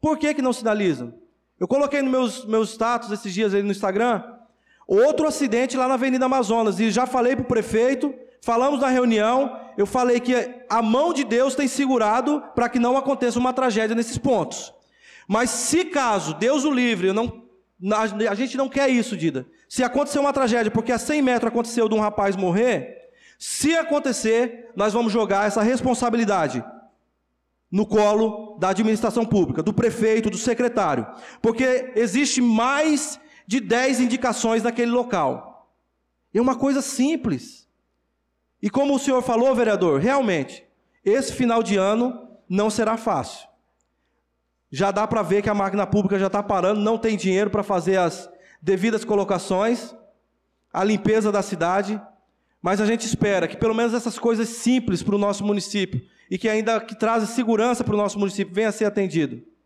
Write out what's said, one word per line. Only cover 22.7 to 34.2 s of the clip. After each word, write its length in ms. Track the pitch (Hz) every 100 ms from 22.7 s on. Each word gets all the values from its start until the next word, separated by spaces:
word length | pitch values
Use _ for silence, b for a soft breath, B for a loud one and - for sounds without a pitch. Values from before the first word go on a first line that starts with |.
| 190 127 - - b b b
se 340 | - - 285 330
acontecer, 920 | 320 294 285 - 220 226 247 233 - -
nós 160 | 214
vamos 220 | 214 226
jogar 340 | 214 208 196 208
essa 140 | 208
responsabilidade 1000 | 214 254 247 240 220 226 214 196 151 127 - - - _ _ _ _ _ _ _ _
no 160 | 180 214
colo 680 | 214 208 214 220 214 - -
da 100 | 185
administração 560 | 190 220 214 226 233 226
pública, 380 | 214 156 131
do 100 | 160
prefeito, 560 | 208 233 - 214 220 220
do 80 | -
secretário. 720 | - 233 240 233 180 135 107 B B B
Porque 500 | 226 226 262 254 254 208
existe 440 | 233 208 285 -
mais 800 | 240 220 240 285 311 294 - - B B B
de 120 | 233
dez 400 | 196 233 262 254
indicações 600 | 247 240